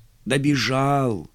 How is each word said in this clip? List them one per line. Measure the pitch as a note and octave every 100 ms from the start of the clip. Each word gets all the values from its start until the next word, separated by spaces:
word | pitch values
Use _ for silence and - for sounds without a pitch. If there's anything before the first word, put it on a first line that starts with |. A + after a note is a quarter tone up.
| - _ -
добежал». | C#3 C#3+ C#3 A2+ C3 C#3 C#3+ C3 G2 -